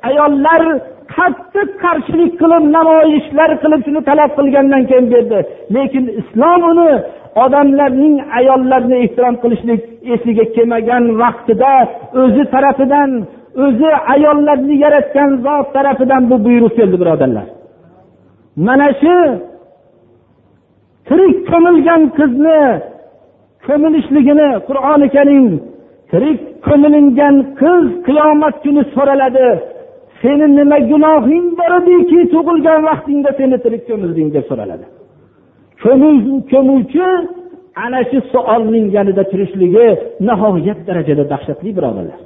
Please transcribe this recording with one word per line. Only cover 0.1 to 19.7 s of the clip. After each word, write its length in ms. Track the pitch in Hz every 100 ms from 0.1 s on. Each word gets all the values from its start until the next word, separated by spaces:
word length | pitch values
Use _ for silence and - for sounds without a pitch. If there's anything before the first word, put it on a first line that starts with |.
| 285 294 285 294 330 330 285 - - -
qattiq 600 | - 359 - - 403 403 -
qarshilik 560 | 349 320 - 320 339 339
qilib, 260 | 330 330 302
namoyishlar 800 | 320 320 320 311 302 - 285 311 302
qilib, 220 | 302 302
shuni 180 | 285 302
talab 280 | - 294 294 294
qilgandan 480 | 277 277 277 269 254
keyin 200 | 254 247
berdi. 280 | 240 214 214 - - -
Lekin 340 | 220 269 269 254 226
islom 440 | - 220 294 349
uni 280 | 339 339 330 254 - - - -
odamlarning 800 | 262 285 285 277 277 254 302 285 262
ayollarni 640 | 233 262 262 254 262 240 254
ehtirom 380 | 240 - 247 240
qilishlik 460 | 240 226 233 226 - - 247
esiga 400 | 240 240 220 226
kelmagan 520 | 240 233 233 226 247 240 220
vaqtida 580 | 233 - - 202 262 269 240 - -
o'zi 300 | 254 262 220 294
tarafidan, 680 | 254 277 269 262 285 277 254 175 - - 254
o'zi 360 | 277 226 311 294 -
ayollarni 680 | 277 302 294 294 277 269 285
yaratgan 560 | 294 294 277 277 285 269
zot 300 | 247 294 285
tarafidan 480 | 269 277 262 254 262 240
bu 100 | 254
buyruq 300 | 208 240 226 226
keldi, 220 | 208 180
birodarlar. 480 | 175 156 135 110 95 - - _ _ _ _ _ _ _ _ -
Mana 320 | 185 269 285
shu 240 | 277 311 359 320 220 - - _